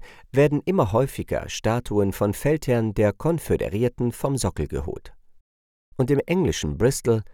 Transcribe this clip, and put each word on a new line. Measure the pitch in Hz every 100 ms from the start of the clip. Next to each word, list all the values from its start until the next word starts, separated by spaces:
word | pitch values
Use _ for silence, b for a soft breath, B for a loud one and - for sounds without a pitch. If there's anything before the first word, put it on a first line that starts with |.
| B B B
werden | 127 147 143 -
immer | 185 107
häufiger | 110 135 - - - -
Statuen | - 107 120 - 104 98
von | - 104
Feldherren | 101 143 156 - 120 110
der | 101 104
Konföderierten | 98 151 165 - 87 - 104 120 - 120
vom | - 139 135
Sockel | 98 - 73
geholt. | 71 71 - - - - - _ _ _ _ _ -
Und | 127
im | 139 -
englischen | 180 139 78 78 73
Bristol | 117 - 120 113 -